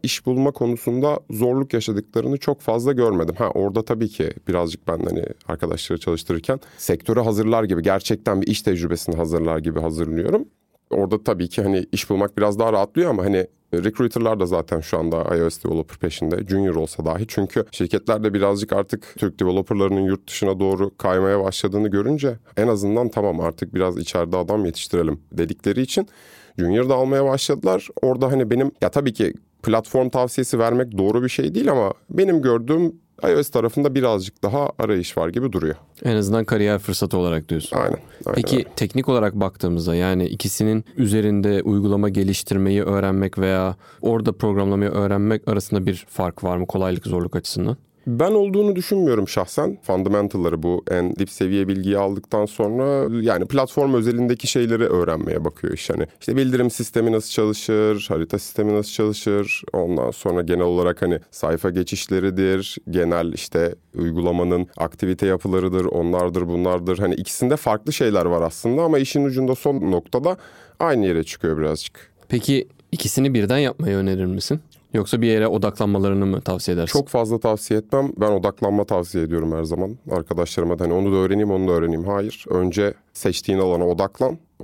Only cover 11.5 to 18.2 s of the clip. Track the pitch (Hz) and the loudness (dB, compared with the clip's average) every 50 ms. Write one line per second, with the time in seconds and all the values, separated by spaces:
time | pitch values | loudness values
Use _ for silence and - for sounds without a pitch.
11.5 | - - 101 98 98 95 90 - - 104 - - 104 95 101 101 - - 104 104 | -2 -2 0 0 0 0 -2 -2 -4 -6 -2 -2 0 0 0 0 0 0 0 2
12.5 | 104 101 113 113 110 101 98 104 - 160 175 175 127 98 90 101 101 92 92 - | 2 2 2 2 2 2 0 0 0 0 0 0 0 0 0 2 2 0 0 -2
13.5 | _ _ _ _ - 85 90 107 107 - 127 117 - 120 117 113 110 104 95 87 | _ _ _ _ -4 -2 -2 0 0 0 0 0 0 0 0 0 0 0 0 0
14.5 | 90 85 78 - 87 82 78 - - 82 80 82 82 82 85 - 87 85 82 82 | 0 -2 -2 -2 -4 -4 -4 -2 -2 -2 0 0 -2 -2 0 0 0 2 2 0
15.5 | - - - 82 80 80 78 - - - - 87 80 - 80 80 85 92 101 92 | -2 -4 -4 -4 -2 -2 -4 -6 -6 -6 -6 -6 -4 -4 -4 -4 -4 -4 -4 -2
16.5 | 95 95 98 95 85 80 80 78 - - 80 80 82 87 110 110 - - 98 95 | 0 0 0 0 0 -2 -2 -4 -6 -6 -4 -4 -2 -4 -4 -4 -4 -4 -4 -2
17.5 | - 117 104 - - - 92 87 - 101 - - 113 107 | -2 -4 -4 -4 -4 -4 -2 -2 -2 -2 0 0 0 0